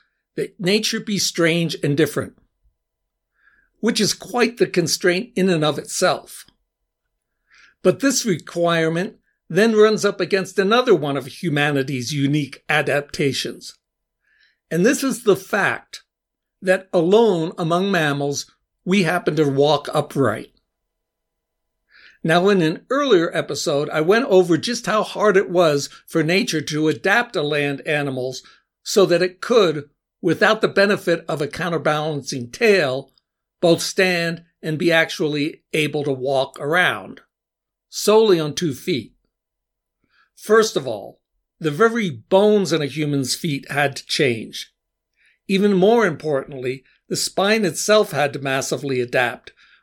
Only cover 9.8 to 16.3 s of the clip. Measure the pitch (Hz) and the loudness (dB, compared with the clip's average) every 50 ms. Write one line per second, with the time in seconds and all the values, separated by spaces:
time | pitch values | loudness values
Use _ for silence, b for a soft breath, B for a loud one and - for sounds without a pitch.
9.8 | 214 220 214 180 196 202 196 - 180 143 196 190 180 - - 202 190 196 226 254 | 6 4 4 2 0 -2 -2 -2 -2 -2 -2 -2 -2 -2 -2 -2 0 2 2 2
10.8 | 254 262 190 147 147 143 139 139 123 - - - 185 165 143 147 147 151 143 135 | 4 4 4 4 2 0 -4 -4 -6 -8 -10 -6 -4 -2 0 0 0 0 0 0
11.8 | 131 139 139 127 120 110 151 143 139 139 147 151 139 127 - - _ - 151 151 | -2 -2 -4 -6 -6 -4 -2 -2 0 0 0 0 -2 -4 -8 -10 _ -2 -2 0
12.8 | 139 143 131 147 143 - - - 151 135 127 - - 123 - - - - - _ | 0 0 -2 -2 -4 -4 -4 -2 -2 -2 -2 -4 -6 -8 -10 -14 -16 -20 -20 _
13.8 | _ _ _ _ _ _ _ _ _ _ _ _ _ _ _ _ _ - 160 170 | _ _ _ _ _ _ _ _ _ _ _ _ _ _ _ _ _ -6 0 2
14.8 | 185 247 - - 269 269 - - - 208 180 190 - - - 202 180 131 117 - | 2 2 2 2 -2 -4 -4 0 2 2 2 2 0 -4 -4 -2 -2 -2 -4 -6
15.8 | - _ - - _ _ _ _ _ _ | -10 _ -20 -20 _ _ _ _ _ _